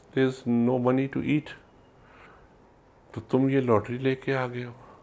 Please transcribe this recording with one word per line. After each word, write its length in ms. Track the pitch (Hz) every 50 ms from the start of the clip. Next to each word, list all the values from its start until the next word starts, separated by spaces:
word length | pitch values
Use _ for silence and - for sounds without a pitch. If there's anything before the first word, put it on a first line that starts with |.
| - - -
there 200 | 135 135 131 127
is 140 | - - 123
no 380 | 120 117 117 120 127 127 123
money 300 | 127 127 131 135 139 -
to 80 | 135 -
eat, 240 | 127 143 151 - - - - - - - - - - _ - - - - - - - - - - - - - - - - - _ _ _ - - - -
तो 60 | 113
तुम 300 | 107 - - 131 135 135
ये 100 | 135 139
लॉटरी 380 | 127 120 113 101 101 117 120 127
लेके 340 | 131 135 131 131 - - 135
आ 140 | 131 127
गए 180 | 123 123 123 123
हो, 100 | 123 117 - - - - -